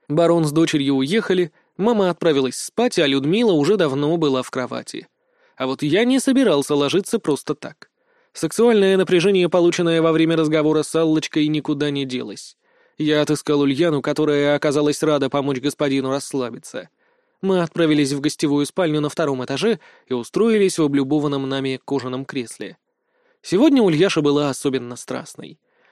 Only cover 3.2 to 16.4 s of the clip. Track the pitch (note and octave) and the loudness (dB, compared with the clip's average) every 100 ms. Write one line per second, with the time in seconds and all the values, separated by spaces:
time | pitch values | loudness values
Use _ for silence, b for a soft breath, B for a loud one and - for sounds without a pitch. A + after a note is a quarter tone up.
3.2 | C#3+ G#3+ A#3 D#3 D3 G#3 D#3 C3+ D3 E3+ | 2 2 2 2 2 2 0 0 -2 0
4.2 | D3 C3 - C3 B2 A#2+ - A2 - _ | 0 0 -4 -8 -8 -8 -12 -14 -16 _
5.2 | _ _ _ - C3 C3 D3 F#3 A#3+ C4 | _ _ _ -8 -6 -4 0 2 2 2
6.2 | C#4 C4 A#3 C#3+ C#3+ D3 C#3+ E3 - A3+ | 2 2 2 2 0 0 0 0 -2 -4
7.2 | E3 C3+ - D3 - - - _ _ _ | -2 -4 -4 -8 -12 -18 -20 _ _ _
8.2 | _ - D#3+ - A#3 A3 F#3+ F#3+ E3 F3 | _ -8 -4 2 4 4 4 4 4 2
9.2 | G3 F#3+ F3 F3+ E3+ E3+ E3+ E3 E3 D#3+ | 4 2 2 2 2 2 0 2 2 2
10.2 | D#3+ E3 D3+ D#3 D3+ D#3 D3 D#3+ D#3+ D#3 | 2 2 2 2 2 0 0 0 2 0
11.2 | - D#3 D3+ D3+ D3+ C#3+ D3 C#3 C3+ B2+ | -2 -2 0 -2 -4 -4 -2 -4 -4 -6
12.2 | A2 - - - _ _ _ - D3+ D3+ | -8 -14 -18 -20 _ _ _ -4 0 2
13.2 | D3 D3 - D3 C#3+ C3+ E3+ C#3+ D3 D3 | 2 -2 0 0 2 2 0 0 -2 -2
14.2 | D3+ C#3+ C#3+ D3 D3+ D3 D3 C#3+ D#3 D3 | 0 0 0 0 0 0 0 0 0 0
15.2 | C3+ C#3+ C#3 B2+ C#3+ - D3 C3+ C3 C3+ | 0 -2 -2 -4 -4 -2 -2 -2 -2 -6
16.2 | - C3+ | -6 -6